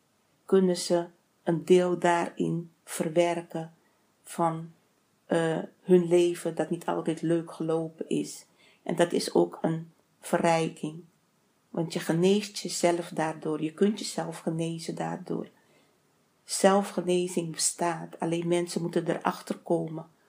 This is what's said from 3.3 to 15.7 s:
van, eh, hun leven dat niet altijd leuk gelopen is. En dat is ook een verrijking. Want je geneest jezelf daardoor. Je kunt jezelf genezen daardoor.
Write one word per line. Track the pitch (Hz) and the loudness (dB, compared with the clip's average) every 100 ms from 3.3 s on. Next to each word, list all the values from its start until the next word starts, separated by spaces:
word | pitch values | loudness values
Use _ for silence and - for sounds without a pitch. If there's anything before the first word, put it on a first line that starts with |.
| 170 170 165 165 - _ _ _ _ | 0 -6 -10 -10 -14 _ _ _ _
van, | - - 165 165 165 - _ _ _ _ - | -14 -2 -2 -2 -8 -18 _ _ _ _ -2
eh, | 170 165 160 196 - | 0 2 0 -4 -10
hun | - 180 170 | 4 4 6
leven | 175 175 175 165 165 | 4 4 0 -4 -4
dat | - | -2
niet | 170 - | -4 -2
altijd | 175 165 160 | -2 -2 -2
leuk | 160 165 165 | 0 0 -2
gelopen | - 160 160 160 - - | -6 -2 -2 -2 -8 -4
is. | - - - - _ _ _ | -2 -4 -10 -20 _ _ _
En | - 165 | -4 2
dat | 170 | 2
is | - - | 2 0
ook | - 170 - | 2 2 0
een | 170 165 165 _ _ _ | -2 -2 -6 _ _ _
verrijking. | - 175 170 165 160 - 151 160 180 _ _ _ _ _ _ | -2 2 4 2 0 -4 -10 -10 -16 _ _ _ _ _ _
Want | - 165 | -6 -4
je | 180 | -4
geneest | - 160 185 202 208 - | -2 2 4 4 0 -8
jezelf | 180 - 175 170 170 | -8 0 0 0 -2
daardoor. | 170 160 156 - 151 | -4 -4 -4 -6 -4
Je | 156 | -4
kunt | - 202 220 | 0 0 0
jezelf | - - 165 165 | -6 -6 -6 -6
genezen | 175 165 165 165 170 165 | -6 -4 -4 -6 -8 -6
daardoor. | 165 170 180 170 - _ _ | -6 -6 -6 -8 -8 _ _